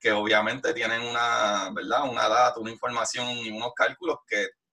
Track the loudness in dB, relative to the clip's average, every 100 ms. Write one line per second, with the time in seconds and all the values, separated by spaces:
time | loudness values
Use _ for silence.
0 | 0 2 4 4 4 0 -2 -2 -2 -2
1 | -2 0 0 2 2 0 -2 -6 -2 0
2 | 0 0 2 4 4 2 -8 -6 -4 -2
3 | -4 -4 -4 -6 -8 -6 -8 0 0 0
4 | -4 -4 _ -4 -4 -8 _